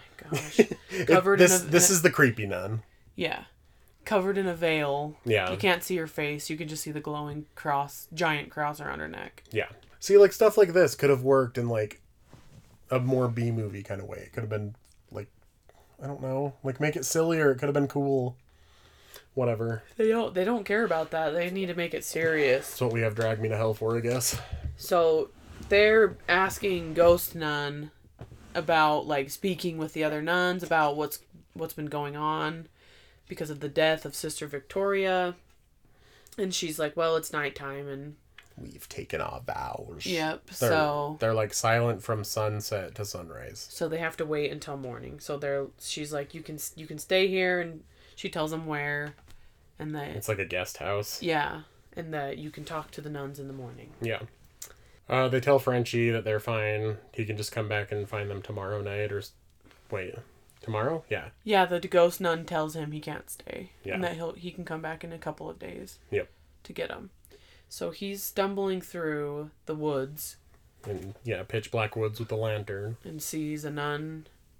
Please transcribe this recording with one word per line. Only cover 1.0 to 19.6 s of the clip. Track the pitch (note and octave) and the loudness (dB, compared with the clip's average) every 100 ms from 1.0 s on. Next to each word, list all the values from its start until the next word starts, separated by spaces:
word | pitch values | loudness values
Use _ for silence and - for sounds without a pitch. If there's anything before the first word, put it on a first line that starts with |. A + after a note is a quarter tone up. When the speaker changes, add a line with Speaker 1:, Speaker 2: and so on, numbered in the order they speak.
| D#3 | 6
Speaker 1:
Covered | F3+ F#3 G3 | 6 6 8
in | |
Speaker 2:
this, | F3+ F#3 | 8 8
Speaker 1:
a, | D#3+ | 6
Speaker 2:
this | E3+ F3 | 6 8
Speaker 1:
in | |
a | F#3 | 6
Speaker 2:
is | |
the | F3 | 4
creepy | - C3+ A2 G2+ | 6 4 4 -4
nun. | F2+ F#2+ A2+ - _ - | -4 -4 -6 -8 _ -18
Speaker 1:
Yeah. | - E3+ - - _ _ _ _ _ | -6 -4 -4 -10 _ _ _ _ _
Covered | - G#3 F#3+ G3 | 0 0 2 0
in | F#3+ | -2
a | |
veil. | E3+ E3 D#3 C#3+ C#3+ D3+ D3+ | 0 2 2 2 0 -4 -6
Speaker 2:
Yeah. | A#2+ G#2 F#2 | 0 2 2
Speaker 1:
You | F#2 | 0
can't | G3+ F3 | 2 2
see | - F3+ | 0 -4
her | D#3+ | -4
face. | - D3 D3 - | -4 -4 -4 -8
You | D#3 | -8
can | D3+ | -8
just | D#3 | -8
see | D#3+ | -8
the | D3 | -8
glowing | D3+ D3 D3 D3+ D3+ | -6 -6 -6 -10 -12
cross, | - D#3 C#3 C#3+ - - | -8 -2 0 -2 -8 -12
giant | D#3+ E3 D3 - | -2 0 0 -4
cross | D#3 D3 D3+ | -4 -4 -4
around | C#3+ - | -8 -8
her | - | -8
neck. | F#2+ F2+ - - | -10 -12 -16 -6
Speaker 2:
Yeah. | G#2+ - - - - | -4 -4 -8 -20 -10
See, | - G3+ | 8 10
like, | G3 | 10
stuff | - A3 G#3+ | 10 6 8
like | F#3+ | 6
this | F3 D3+ - | 8 6 6
could | C#3+ | 4
have | C3 | 4
worked | C3 C3+ B2 B2 | 6 6 6 0
in, | A#2+ | 0
like, | A2+ G#2+ - - _ - - - - - - - | 0 0 -6 -20 _ -20 -20 -20 -20 -20 -20 -2
a | C3 | 0
more | B2+ B2+ B2 | 2 2 2
B-movie | A#2 A#2 A2+ G#2 G2+ | 2 0 0 -2 -6
kind | - G2 | -8 -8
of | G2 | -8
way. | F#2+ | -12
It | - | -10
could | - | -8
have | G#2+ | -4
been, | G#2+ G#2 G#2+ _ _ - | -4 -4 -10 _ _ -14
like, | G#2 G#2 _ _ _ _ - _ - | -12 -12 _ _ _ _ -20 _ -14
I | C3+ | -12
don't | C#3 | -8
know. | C3 C3 C#3+ B2+ | -4 -2 -4 -4
Like, | C3+ B2 | -6 0
make | D3+ D#3+ | 0 0
it | |
sillier. | - D#3+ E3 D#3+ D3 | 0 2 4 6 4
It | C3 | 4
could | C#3+ | 2
have | |
been | C#3+ C#3 | 2 2
cool. | C#3+ C#3 C3+ B2 B2 _ _ - - - - - - - | 2 2 2 0 -6 _ _ -20 -20 -20 -20 -20 -20 -8
Whatever. | - B2 A2 | 0 0 0